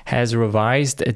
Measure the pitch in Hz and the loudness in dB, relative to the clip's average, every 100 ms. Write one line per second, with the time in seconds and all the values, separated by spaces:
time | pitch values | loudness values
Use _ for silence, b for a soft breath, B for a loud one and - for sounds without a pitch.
0 | - 123 120 117 113 107 110 131 143 131 | -4 -2 0 0 2 2 2 2 0 -2
1 | - | -4